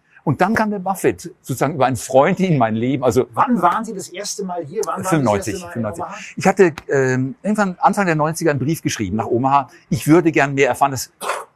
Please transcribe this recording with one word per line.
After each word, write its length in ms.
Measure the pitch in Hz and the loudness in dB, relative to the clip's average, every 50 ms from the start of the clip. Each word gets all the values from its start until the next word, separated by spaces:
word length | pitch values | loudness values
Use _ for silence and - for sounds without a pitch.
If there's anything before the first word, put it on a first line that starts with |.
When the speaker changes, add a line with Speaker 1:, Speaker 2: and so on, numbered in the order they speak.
| _ _ _ _ - | _ _ _ _ -4
Speaker 1:
Und 180 | 180 135 - | -2 0 2
dann 120 | 185 196 226 | 2 2 2
kam 160 | 226 220 214 | 0 0 -2
der 100 | 208 202 | -2 -4
Buffett 500 | 180 185 190 - - 139 101 - - 175 - _ | -4 -6 -4 -2 0 -2 -2 -2 -6 -16 -18 _
sozusagen 360 | - - 139 - 151 135 160 | -10 -8 -4 -2 -2 -2 0
über 100 | 139 127 | 0 0
einen 100 | 127 131 | 0 0
Freund 420 | 113 - - - 131 143 175 190 185 | -2 -4 2 4 4 4 4 2 0
in 180 | 185 190 160 135 | 0 0 2 2
mein 160 | 117 110 110 | 2 0 0
Leben. 280 | 113 113 127 139 135 | 0 -2 -2 -2 0
Also 260 | 127 131 110 127 117 - | 0 2 2 2 0 0
Speaker 2:
Wann 300 | 113 123 170 - 240 196 | 0 -2 0 0 2 2
waren 200 | 170 175 180 220 | 2 2 0 0
Sie 120 | 226 214 226 | -6 -8 -10
das 140 | 185 - - | -12 -12 -12
erste 360 | 180 185 202 - - - 196 | -12 -12 -10 -10 -8 -8 -8
Mal 180 | 185 180 175 | -8 -8 -8
hier? 200 | 165 135 - 453 - | -10 -8 -8 -8 -6
Wann 120 | - - | -6 -6
waren 0 | |
Sie 60 | - | -6
das 80 | - - | -4 0
Speaker 1:
fünfundneunzig, 440 | - 156 131 113 104 98 98 110 95 | 0 2 2 2 0 0 -2 -4 -8
Speaker 2:
erste 120 | 92 - | -8 -8
Mal 60 | - | -10
in 220 | - 123 113 107 101 | -8 -6 -6 -6 -6
Speaker 1:
fünfundneunzig. 100 | - - | -8 -10
Speaker 2:
Omaha? 300 | 175 190 - - - - | -10 -12 -14 -16 -14 -8
Speaker 1:
Ich 100 | - - | -2 0
hatte, 280 | 185 - - 196 170 143 - - - | 2 4 4 4 4 2 -2 -6 -2
ähm, 460 | 151 139 131 131 131 127 131 131 - _ | 0 2 2 2 2 0 -2 -2 -6 _
irgendwann 360 | - 196 214 214 208 190 180 - | -4 -2 0 0 0 -2 0 2
Anfang 260 | - 170 202 208 196 | 2 2 2 2 0
der 100 | 180 160 | 0 0
neunziger 360 | 156 147 156 165 - 170 160 | 0 0 -2 -2 0 0 0
einen 100 | 147 131 | 0 0
Brief 220 | 127 135 160 - | 0 -2 -2 -2
geschrieben 340 | - 147 - - 110 92 95 | -2 -4 -4 -4 -4 -4 -4
nach 80 | 110 113 | -4 -2
Omaha. 460 | - 123 117 131 135 139 143 135 - - - _ - | 0 0 0 2 2 2 2 2 0 -8 -16 _ -6
Ich 180 | 170 135 - | -4 -2 2
würde 240 | - 156 180 160 165 | 6 6 6 6 6
gern 220 | 151 160 139 139 | 4 4 2 2
mehr 160 | 139 135 139 127 | 2 2 2 2
erfahren. 220 | 120 - 147 139 | 2 2 0 0
Das, 200 | 135 120 - - _ - - - - - - - _ | 0 -2 -8 -10 _ -12 -8 -8 -8 -8 -10 -14 _